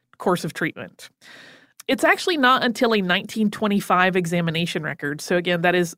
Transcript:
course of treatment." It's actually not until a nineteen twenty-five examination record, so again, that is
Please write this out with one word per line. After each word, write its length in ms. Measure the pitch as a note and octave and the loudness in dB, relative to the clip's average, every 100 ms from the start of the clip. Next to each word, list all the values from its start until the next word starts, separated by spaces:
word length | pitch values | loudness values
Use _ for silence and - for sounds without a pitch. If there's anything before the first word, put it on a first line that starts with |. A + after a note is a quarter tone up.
| _ - | _ -4
course 260 | - F3 | -2 0
of 100 | B2+ | -2
treatment." 560 | - E3 - F#2 - - _ - - - - _ _ - | -6 -6 -6 -16 -16 -20 _ -20 -20 -20 -20 _ _ -4
It's 160 | C4 D#4 | 0 2
actually 320 | G4 - D#4+ | 2 0 2
not 260 | B3+ C4 | 4 4
until 300 | B3 A3 A#3+ | 2 0 2
a 80 | A3 | 2
nineteen 500 | F3+ F3+ G#3+ A3 G#3+ | 2 -2 -2 -2 -2
twenty-five 640 | - G#3+ G3+ - F3+ F#3 F#3 | 0 0 0 2 2 4 2
examination 680 | E3+ F3 E3 D#3+ E3+ F3 | 0 0 0 -2 -2 -4
record, 360 | D3+ C#3+ C#3+ D3+ | -6 -6 -6 -6
so 160 | - F3+ | -2 0
again, 280 | F3+ F3 | 0 0
that 120 | F3 F3+ | 2 2
is 180 | E3+ | 0